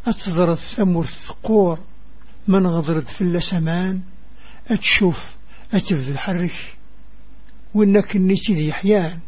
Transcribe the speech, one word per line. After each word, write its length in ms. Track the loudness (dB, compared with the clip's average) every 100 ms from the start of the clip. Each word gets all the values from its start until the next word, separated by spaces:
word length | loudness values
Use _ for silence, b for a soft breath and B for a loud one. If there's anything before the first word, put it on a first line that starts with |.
| -2
أتضر 440 | -2 0 2 2
الثمر 500 | 2 -4 0 2 2
الثقور، 760 | -2 -6 -8 -6 2 4 4 0 -6 -10 -10 -10 -8 -4 2
من 200 | 4 4
غضرت 400 | 2 0 0 -2
في 140 | -2
اللسمان، 800 | 0 0 0 0 0 0 0 -2 -6 -10 -10 b b b -2
أتشوف، 680 | 0 2 4 2 2 -8 -10 -10 b b
أتبذ 360 | -2 0 -2 0
الحرك، 680 | -4 -2 -2 -2 -4 -10 -10 -10 -10 -10 -10 -10 -10 -10 -10 -2
وإنك 420 | 4 6 6 4 2
النسي 380 | 4 4 2
ذي 140 | 2 0
يحيان 520 | 0 4 4 2 -4